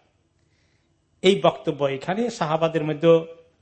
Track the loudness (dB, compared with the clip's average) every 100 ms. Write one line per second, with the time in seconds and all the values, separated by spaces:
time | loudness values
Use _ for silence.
0 | _ _ _ _ _ _ _ _ _ _
1 | _ _ 2 4 0 0 -6 -4 -4 -4
2 | -6 -4 -4 -4 -2 0 0 -2 -4 0
3 | 4 4 2 -16 _ _